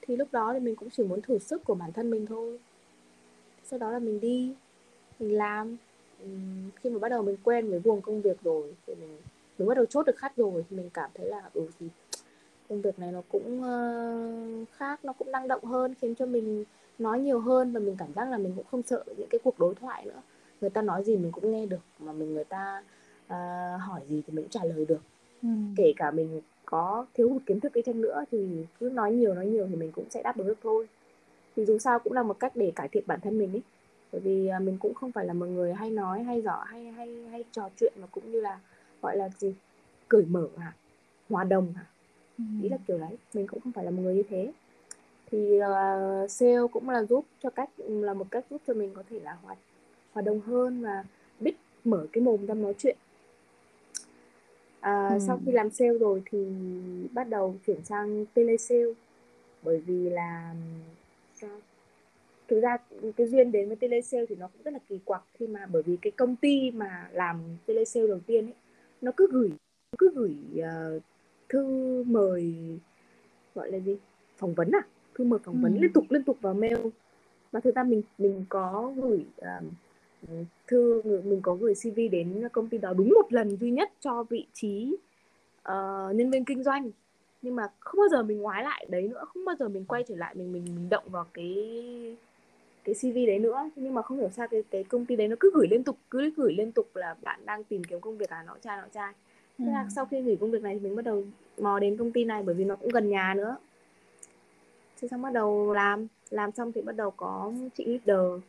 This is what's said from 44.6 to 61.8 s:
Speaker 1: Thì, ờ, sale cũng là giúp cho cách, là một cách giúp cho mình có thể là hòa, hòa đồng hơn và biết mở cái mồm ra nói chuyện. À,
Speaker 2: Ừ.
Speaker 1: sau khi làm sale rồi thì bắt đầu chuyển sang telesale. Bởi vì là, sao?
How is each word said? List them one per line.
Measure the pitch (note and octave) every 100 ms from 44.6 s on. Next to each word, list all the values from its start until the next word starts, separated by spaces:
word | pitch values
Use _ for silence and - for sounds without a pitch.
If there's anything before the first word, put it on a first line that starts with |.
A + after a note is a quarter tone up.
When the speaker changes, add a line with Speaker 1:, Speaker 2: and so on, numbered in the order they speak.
| _ _ _ - _ _ -
Speaker 1:
Thì, | G#3+ G#3 G3+
ờ, | G3+ G3 G3 G3 F#3+ G3 G3
sale | - B3 A#3+ A#3+
cũng | - B3+
là | B3
giúp | G#3 B3 D4 _
cho | C4
cách, | A#3+ C4+ -
là | - G#3+ G#3
một | G3 F#3+
cách | A#3 B3+
giúp | D4 -
cho |
mình | A3+ G3+
có | F#3+ F#3+
thể | A3
là | D3+ E3+
hòa, | F#3+ F#3+ _ _ _ _ _
hòa | G#3+
đồng | G3+ G#3+
hơn | G#3 B3 B3+ B3
và | A#3 G3 G3 _ _ _
biết | A3+ - _ _
mở | A#3 G3 D#3
cái | A3+
mồm | B3 G#3+ G3+
ra |
nói | G#3+ G#3 G3+
chuyện. | C#4 - _ _ _ _ _ _ _ _ _ - - _ _ _ _ _ _ _
À, | G3+ G3+ G3
Speaker 2:
Ừ. | G3+ G3
Speaker 1:
sau | F#3 A3
khi |
làm | B3 G#3+
sale | - A#3+ A#3
rồi | A3 F#3+ F#3+
thì | G#3 F#3+ F#3+ F#3 F3+ F#3 F3+ F3+
bắt | A#3+ B3+
đầu | G#3+ F#3+ F#3+ -
chuyển | E3+
sang | E3 G#3 G#3 G#3 G#3
telesale. | - A#3 A3+ - A#3+ A#3 A3+ _ _ _ _ _ _
Bởi | D#3+ E3
vì | E3 F3+ F3+
là, | F3 E3+ E3+ E3 E3 E3 E3 D#3+ E3 _ _ _
sao? | - G#3 G#3 - _